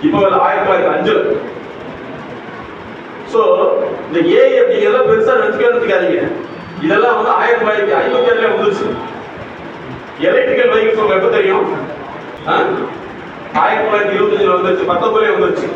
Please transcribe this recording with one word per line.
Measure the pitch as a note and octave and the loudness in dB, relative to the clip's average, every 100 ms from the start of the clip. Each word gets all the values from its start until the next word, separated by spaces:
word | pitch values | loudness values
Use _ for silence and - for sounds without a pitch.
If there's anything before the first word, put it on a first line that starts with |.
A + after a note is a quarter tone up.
| - | 2
இப்ப | G3 | 2
ஒரு | F#3+ F3+ - | 2 4 2
ஆயிரத்தி | - - | 0 2
தொள்ளாயிரத்தி | - - | 2 2
அஞ்சுல. | - - G#3+ - - - - - - - - - - - - - - - - - - - - - | 0 0 0 0 -2 -4 -12 -14 -14 -14 -14 -14 -14 -14 -14 -14 -14 -16 -16 -16 -16 -16 -14 -4
So, | A4+ - - - - - - - | 0 2 4 2 0 -2 -6 -4
இந்த | E4 - | 0 4
ஏ | A4 C5 | 6 6
ஐ | B4+ | 6
அப்படிங்கிறதெல்லாம் | A#4+ - G#4 B4+ - | 4 4 2 4 4
பெருசா | - G#3+ - | 4 4 2
நினைச்சுக்கவே | A3 - A#3+ | 0 0 2
நினைச்சுக்காதீங்க. | - - F3+ F3 - - - - - - - - | 2 0 0 2 0 -2 -6 -10 -14 -14 -6 0
இதெல்லாம் | G#3 A#3+ A3+ | 2 2 2
வந்து | A#3+ - | 0 0
ஆயிரத்தி | A#3 A#3 | 2 2
தொள்ளாயிரத்தி | G#3+ G3+ G3+ - | 2 0 0 0
ஐம்பத்தி | - - A#3+ | 0 2 2
ஆறுல | A#3+ A3 | 2 2
வந்துருச்சு. | - G3+ G3 - A#3+ - - - - - - - - - - - - - | 2 0 0 -4 -6 -8 -12 -14 -14 -14 -14 -14 -14 -14 -14 -14 -2 0
எலக்ட்ரிக்கல் | - - - B3 | 2 2 2 4
வெஹிக்கிள்ஸ் | A3 A3 - | 4 2 2
உங்களுக்கு | - - | 2 2
எப்ப | - G#3+ | 2 2
தெரியும்? | F#3+ F#3+ - - - - - - - - - | 2 2 0 -4 -8 -10 -12 -14 -14 -10 -2
ஆ? | - - - - - - - - - - - | 0 0 -2 -6 -10 -14 -14 -14 -14 -6 0
ஆயிரத்தி | - - A3 | 2 2 0
தொள்ளாயிரத்தி | G#3 G3 G3 | 0 0 2
இருபத்தஞ்சுல | - G3+ F#3+ F3+ | 2 2 2 2
வந்துருச்சு, | F3+ F#3 - | 2 0 0
பத்தொன்பதுலயே | - - G#3+ A3 - | 0 2 2 2 2
வந்துருச்சு. | - - - | 0 0 -4